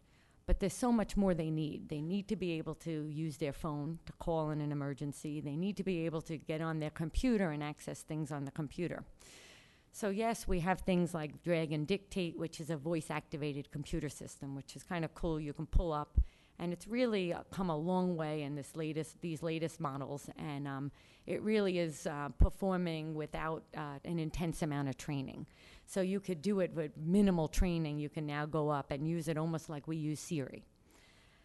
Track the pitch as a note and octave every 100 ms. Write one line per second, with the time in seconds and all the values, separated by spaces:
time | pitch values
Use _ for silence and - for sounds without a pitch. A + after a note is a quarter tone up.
0 | _ - _ - - F3+ F#3+ - B3 A#3
1 | G3 G3+ G3 E3 D#3+ D#3 D3+ - - D3+
2 | D#3+ G3+ G3 G3 F3 D#3+ D#3+ D3 E3 D#3
3 | D3+ D3+ D#3+ - D3 - E3 D3 D3 E3
4 | - - - D#3+ D3+ D3+ D3 D3 C#3 C3+
5 | C#3+ - D#3 D3 D3 D3 G3 G3+ F#3+ E3+
6 | D#3+ D#3+ C#3+ D#3 - D#3 E3 D#3+ D3+ -
7 | E3 - B3+ G#3+ F3+ D3 D3 D3 - C#3+
8 | - D#3 D3+ D3 C#3 - D3 - E3+ -
9 | - - - - - - - - _ -
10 | G#3 G3 A3+ A3 - F3+ F3 F3+ - F3
11 | E3+ E3 D3+ - E3+ E3 D#3 D3+ D3+ G3
12 | - G3 E3+ E3 E3 - D3+ D#3 D3+ E3
13 | D3+ D3+ - D3 D3 C#3+ C#3 D3 C3 E3
14 | C#3+ - - - C#3 C#3 - C#3 - E3+
15 | D#3+ - F3 D#3 D3 C#3 D3+ - F3 D3
16 | D3 - - - - - F3 F3 G3 A#3+
17 | B3 G#3 F3 - - F3 F#3 D3+ E3+ F#3
18 | F3+ E3 D#3 D#3 C#3+ D3 - D#3+ D#3 D#3
19 | D3 - F3 D#3 E3 D#3+ D#3+ - D3 C#3
20 | C3 C#3+ - - D#3+ C#3+ C#3+ C#3 C#3 -
21 | - - - - G#3 G#3+ G3 F3 E3 C#3+
22 | F3 D3 C#3+ - - - G3 F3+ F3 D#3+
23 | D#3 D#3 D3+ D#3+ D#3+ D#3 - - D3 C#3
24 | - E3+ D#3 - E3+ - D#3+ C#3+ C#3 B2
25 | - C#3 C3+ - - - - - - G3+
26 | F#3 G3 G3 E3 F#3+ G3 F3 D3+ D#3 D3
27 | D#3+ G3 G3+ F3 D3+ - F#3 E3+ D#3 D3
28 | D3 E3 D3+ D3 D3+ D#3 D3+ C#3+ C3+ C#3+
29 | D#3 E3+ D#3 D#3 E3 D#3+ - D3 D#3+ D#3+
30 | D3+ D3 - D#3+ B2+ - - _ - -
31 | - - - -